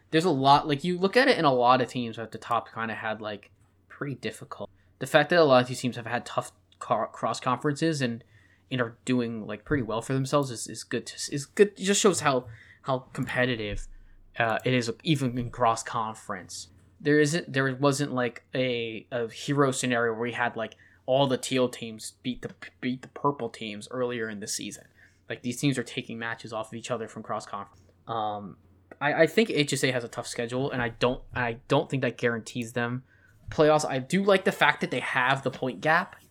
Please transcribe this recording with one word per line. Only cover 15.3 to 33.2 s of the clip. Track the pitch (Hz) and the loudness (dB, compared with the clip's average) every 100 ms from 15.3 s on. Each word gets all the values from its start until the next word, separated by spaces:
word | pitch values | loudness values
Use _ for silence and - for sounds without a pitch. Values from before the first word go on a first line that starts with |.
| 123 | -2
in | 120 | -6
cross | 123 120 113 | 0 2 2
conference. | - 120 110 107 - 95 85 - - - _ _ | -4 -4 -4 -8 -12 -12 -12 -16 -16 -20 _ _
There | 147 151 | 2 4
isn't, | 147 170 - | 4 0 -2
there | 135 135 | -2 0
wasn't, | 127 143 139 143 | 2 2 2 -2
like, | 127 120 - - | -2 -2 -6 -8
a, | 131 127 120 117 110 - | -2 -2 -2 -4 -8 -8
a | 123 113 | -6 -6
hero | - - 143 139 | -6 -2 2 2
scenario | 131 127 120 117 | 2 0 2 2
where | 113 | 0
we | 120 | -4
had, | 117 120 | -2 -2
like, | 113 110 - _ _ - | -2 -8 -10 _ _ 0
all | 131 139 | 2 4
the | 123 | 0
teal | - 131 123 | 0 0 0
teams | - 117 110 - - | -2 -12 -12 -14 -10
beat | 127 120 | -10 -8
the, | 113 - - - | -12 -14 -20 -8
beat | 131 131 | -6 -6
the | - | -10
purple | - 143 143 117 | -4 -4 -2 -8
teams | - 110 104 104 | -8 -10 -10 -10
earlier | 123 123 123 113 | -6 -4 -4 -6
in | 104 | -8
the | 107 | -8
season. | - 104 98 - _ - _ - | -8 -8 -12 -18 _ -20 _ -12
Like, | 117 | -8
these | 123 120 | -6 -2
teams | 143 127 | 0 0
are | |
taking | 117 - 123 113 | -4 -8 -10 -8
matches | 117 113 113 | -8 -8 -8
off | 110 110 | -8 -8
of | |
each | 117 - | -10 -8
other | 120 110 | -6 -8
from | - | -12
cross | 110 107 | -8 -8
conference. | - 101 101 - _ _ - | -8 -12 -12 -18 _ _ -8
Um, | 117 107 104 101 - _ _ _ - | -4 -4 -6 -10 -16 _ _ _ -4
I, | 143 135 | -2 4
I | 160 | 4
think | - 226 | 4 2
H | 147 143 | 2 0
S | 139 | 2
A | 135 | 0
has | 123 | 0
a | 117 | -4
tough | - - | -8 -8
schedule, | - 117 127 131 | -6 -4 -2 -2
and | 127 | -2
I | 120 | -4
don't, | 110 123 131 - | 0 0 0 -6
I | 131 120 117 - | -4 -4 -4 0
don't | 139 151 | 0 2
think | 135 | -2
that | 127 123 | -2 0
guarantees | 120 117 110 123 113 | -2 -2 -4 -8 -6
them | 120 120 123 - _ | -4 -4 -4 -8 _